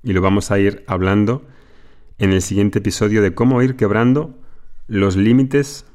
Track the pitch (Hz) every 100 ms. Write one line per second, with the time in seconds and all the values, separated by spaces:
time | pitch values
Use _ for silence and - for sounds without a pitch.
0 | 113 92 95 101 - 101 98 98 - 95
1 | 95 101 104 131 - - - - - -
2 | - - 98 95 92 101 101 104 101 -
3 | 104 107 98 90 120 123 127 127 104 107
4 | 120 139 160 - - - - - - 104
5 | 98 95 107 127 135 143 143 - -